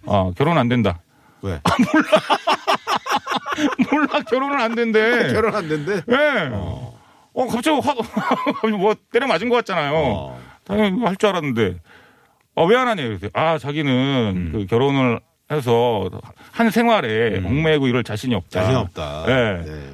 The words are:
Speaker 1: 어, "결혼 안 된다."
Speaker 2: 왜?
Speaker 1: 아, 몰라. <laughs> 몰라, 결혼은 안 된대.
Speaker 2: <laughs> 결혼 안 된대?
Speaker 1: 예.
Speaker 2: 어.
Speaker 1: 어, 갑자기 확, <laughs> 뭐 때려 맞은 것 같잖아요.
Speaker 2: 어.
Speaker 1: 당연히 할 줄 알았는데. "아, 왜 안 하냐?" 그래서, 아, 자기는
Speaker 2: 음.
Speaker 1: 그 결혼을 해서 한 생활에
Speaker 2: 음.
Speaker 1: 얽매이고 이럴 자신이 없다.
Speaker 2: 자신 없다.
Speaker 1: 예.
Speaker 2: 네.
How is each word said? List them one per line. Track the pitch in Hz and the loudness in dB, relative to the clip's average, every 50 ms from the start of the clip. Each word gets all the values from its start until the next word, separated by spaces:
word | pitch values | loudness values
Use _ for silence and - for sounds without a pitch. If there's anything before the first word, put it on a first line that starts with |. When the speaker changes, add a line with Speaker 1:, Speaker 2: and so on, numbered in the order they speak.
| - | -4
Speaker 1:
어, | - 104 101 92 92 90 | 0 0 0 0 0 0
"결혼 | - 139 156 170 | 0 0 2 2
안 | 156 123 120 | 2 2 2
된다." | 127 123 110 98 90 85 _ _ _ _ _ _ _ _ | 2 2 2 2 0 -4 _ _ _ _ _ _ _ _
Speaker 2:
왜? | - 98 92 78 - | -8 -8 -8 -4 -2
Speaker 1:
아, | - - - 240 - | -2 2 2 2 2
몰라. | - 311 302 | 4 0 2
<laughs> | - 294 - - - 294 302 - - 302 - - - 415 - - - 440 370 - 508 - - - - - - - - - - 302 277 - - 262 - | 4 2 2 2 2 -2 0 2 0 0 0 0 -2 -2 -2 -2 -4 -4 -4 -2 -4 -4 -4 -4 -4 -6 -6 -6 -6 -4 -2 0 -2 2 0 0 2
몰라, | - 294 302 262 - 294 | 2 0 0 0 0 -2
결혼은 | 294 - 233 254 277 277 285 277 | -2 0 0 0 0 0 0 0
안 | 233 226 233 | 0 0 0
된대. | 226 233 226 220 220 | 0 0 2 4 4
Speaker 2:
<laughs> | 220 226 247 240 208 - | 4 4 2 2 2 2
결혼 | 226 208 214 220 - | 2 2 0 0 0
안 | 214 180 156 | -2 -2 -2
된대? | 156 151 147 156 208 190 - - | -4 -4 -2 -2 -4 -4 0 0
Speaker 1:
예. | 240 269 302 302 277 220 170 135 | 2 2 2 2 2 0 -2 -2
Speaker 2:
어. | 117 101 98 95 - 113 - - - - _ _ _ _ _ _ _ | -4 -6 -6 -6 -8 -10 -10 -14 -18 -20 _ _ _ _ _ _ _
Speaker 1:
어, | - 262 226 | -4 -2 -2
갑자기 | 185 233 240 311 311 269 | -2 0 2 2 2 2
확, | 208 262 285 233 220 - - 214 - 262 | 2 0 -2 -2 -4 -4 -4 -4 0 0
<laughs> | 247 - - 269 - - - 226 214 202 | -2 0 0 -4 -4 -2 -2 -2 0 2
뭐 | 185 220 214 - _ _ | 2 0 0 0 _ _
때려 | - 233 277 | -2 0 2
맞은 | 262 214 - 208 247 | 2 0 0 0 0
것 | 240 | 0
같잖아요. | 240 233 - 196 170 147 143 143 | 0 0 0 -2 -2 -2 0 0
Speaker 2:
어. | 160 151 131 107 92 69 67 65 62 62 - - _ _ | 2 2 0 0 -2 -6 -8 -12 -16 -18 -20 -20 _ _
Speaker 1:
당연히 | - 196 214 214 202 185 240 240 | -4 0 0 2 2 0 0 0
할 | 185 196 | -2 0
줄 | 196 - 208 | 2 0 2
알았는데. | 190 180 151 147 123 113 113 95 87 87 - _ - - - _ _ _ _ _ _ _ _ _ _ | 2 0 -2 -2 0 0 0 0 -2 -6 -14 _ -20 -20 -20 _ _ _ _ _ _ _ _ _ _
"아, | - | 2
왜 | 160 180 226 | 4 4 4
안 | 247 262 247 | 4 4 0
하냐?" | 226 185 | -2 -2
그래서, | 139 117 107 87 90 104 - | -4 -6 -6 -6 -8 -6 -2
아, | 110 151 160 165 151 | 0 0 0 0 -2
자기는 | - 139 143 156 151 143 131 123 131 139 139 131 117 104 95 | -2 -4 -4 -2 0 2 2 2 2 2 0 0 0 0 -2
Speaker 2:
음. | 92 87 82 | -2 -4 -4
Speaker 1:
그 | 76 107 101 | -4 -4 -2
결혼을 | 92 113 117 131 139 139 139 131 123 117 113 _ _ _ _ _ _ | 0 2 2 2 2 2 2 2 2 0 -2 _ _ _ _ _ _
해서 | 151 156 127 123 117 117 120 123 117 104 95 92 - - - - - _ - - | -4 -4 0 2 2 4 4 2 0 0 -2 -6 -8 -10 -16 -16 -20 _ -20 -18
한 | - - 233 226 | -2 0 0 2
생활에 | - 226 233 233 226 202 - 220 214 220 233 226 - 95 | 2 2 4 4 4 2 2 0 0 0 0 0 0 -2
Speaker 2:
음. | 92 | -2
Speaker 1:
얽매이고 | - - 147 160 160 156 151 135 131 | 0 0 0 2 2 2 2 2 2
이럴 | 120 127 113 | 0 0 -2
자신이 | - 104 104 - 127 120 | -2 -6 -6 -2 -2 -2
없다. | 95 80 _ - 90 | -2 -4 _ -4 -2
Speaker 2:
자신 | 92 110 131 | 2 2 2
없다. | 123 107 90 - - 82 73 71 76 80 85 | 0 0 -4 -6 -8 -8 -8 -8 -6 -2 0
Speaker 1:
예. | - - 120 107 92 85 85 | 2 2 2 0 -2 -4 -6
Speaker 2:
네. | 78 78 76 71 69 | -10 -10 -12 -14 -14